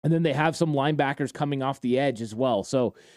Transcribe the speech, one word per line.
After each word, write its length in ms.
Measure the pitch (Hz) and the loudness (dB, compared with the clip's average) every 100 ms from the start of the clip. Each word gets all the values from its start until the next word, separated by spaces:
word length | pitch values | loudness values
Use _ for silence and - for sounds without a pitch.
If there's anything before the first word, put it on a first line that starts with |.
| 151 | 2
And 80 | |
then 100 | 165 | 2
they 80 | 165 | 2
have 240 | 139 156 160 | 2 0 0
some 180 | 165 | 0
linebackers 600 | 143 139 151 139 139 135 | 0 0 2 0 0 -6
coming 280 | - 143 139 | -4 -4 -2
off 200 | 131 135 | -4 -4
the 180 | 127 123 | 0 2
edge 220 | 139 113 | 2 -2
as 120 | 113 | -8
well, 300 | 107 131 107 | -2 0 0
so, 320 | 95 135 117 - - | 0 0 0 -4 -20